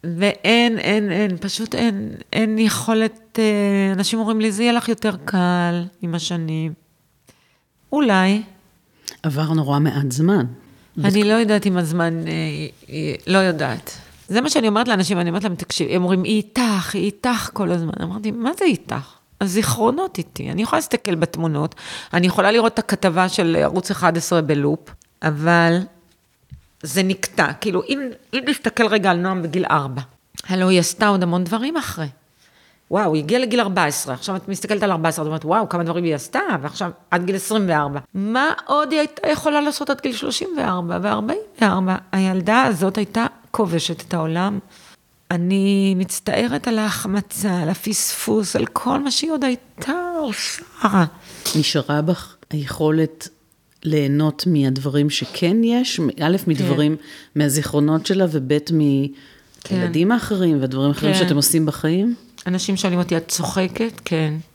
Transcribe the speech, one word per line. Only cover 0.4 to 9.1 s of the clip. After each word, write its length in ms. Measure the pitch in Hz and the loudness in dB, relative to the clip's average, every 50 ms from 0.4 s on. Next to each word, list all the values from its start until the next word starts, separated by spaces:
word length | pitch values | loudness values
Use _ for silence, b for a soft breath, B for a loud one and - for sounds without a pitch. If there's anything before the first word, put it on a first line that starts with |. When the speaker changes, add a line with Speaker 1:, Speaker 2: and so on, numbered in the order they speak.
| - 185 226 233 240 240 226 | 2 4 4 6 4 4 2
Speaker 1:
אין, 340 | - - 160 202 220 208 202 | 0 0 2 2 2 2 2
אין, 260 | 165 185 214 202 180 | 0 2 0 0 0
פשוט 380 | 170 196 196 - - 226 226 247 | -2 -4 -6 -4 -4 -4 -4 -2
אין, 340 | - 233 226 202 196 214 214 - - - _ - | 0 0 0 0 0 -6 -8 -10 -12 -12 _ 0
אין 260 | - 220 214 220 220 | 0 0 2 2 4
יכולת, 800 | 220 214 - - - - 226 220 220 220 220 - - _ _ - | 2 2 2 0 0 0 2 2 2 0 -2 -6 -20 _ _ 2
אה, 540 | 220 214 214 208 202 202 196 196 196 190 196 | 2 2 4 2 2 2 4 4 2 2 2
אנשים 260 | 185 202 - 226 226 | 0 0 0 0 0
אומרים 220 | 220 208 220 220 | 0 0 0 2
לי, 100 | 220 220 | 2 0
"זה 120 | 196 202 240 | 0 2 2
יהיה 100 | 240 233 | 2 2
לך 160 | 240 233 233 | 2 2 0
יותר 260 | 226 220 - 214 190 180 - | -2 0 0 -2 -2 -2 -6
קל 580 | - 202 185 180 180 180 175 175 175 175 175 170 185 _ _ | -2 0 2 2 2 2 2 2 0 0 -2 -4 -6 _ _
עם 140 | - 170 165 | -6 -4 -4
השנים." 580 | 170 156 - 180 170 165 160 160 160 160 160 160 _ _ _ _ _ _ _ _ _ _ b b b b b b b b b _ _ _ _ | -4 -4 -4 -4 -4 -4 -4 -4 -4 -4 -4 -6 _ _ _ _ _ _ _ _ _ _ b b b b b b b b b _ _ _ _
אולי. 520 | - 294 294 233 196 190 185 190 196 214 214 - - _ _ _ _ _ _ B B B B B | 0 2 4 4 4 4 4 4 2 0 -2 -8 -18 _ _ _ _ _ _ B B B B B